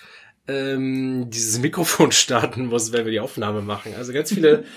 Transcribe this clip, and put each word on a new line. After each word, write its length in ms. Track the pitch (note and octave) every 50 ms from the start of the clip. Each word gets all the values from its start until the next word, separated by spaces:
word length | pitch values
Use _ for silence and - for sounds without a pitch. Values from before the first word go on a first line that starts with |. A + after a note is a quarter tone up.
| - - - - - - _ _ _ -
ähm, 800 | C#3 C3+ C3+ C#3 C3+ C3 C3+ C3 C3 C3 C3 C3 B2+ B2+ B2 A#2
dieses 280 | A2+ A#2 A2 A2 A2 A#2+
Mikrofon 520 | B2 E3 - F#3 E3 - - - E3 C3 -
<laughs> 0 |
starten 540 | - - - C3 A#2+ - - - A#2+ B2+
muss, 260 | A#2+ A#2 A#2+ A2 A2 A#2+
wenn 140 | A#2+ A2+
wir 60 | A2+ A2
die 80 | G#2
Aufnahme 420 | A2+ - - A#2+ G#2+ G#2 G#2 G#2+ G2+
machen. 320 | G#2 G#2 G2 - A2+ G2
Also 160 | G#2 B2 B2 B2
ganz 160 | C#3+ D#3+ - G#3+
viele 300 | F#3+ D#3+ D3+ D3+ D3+ - - -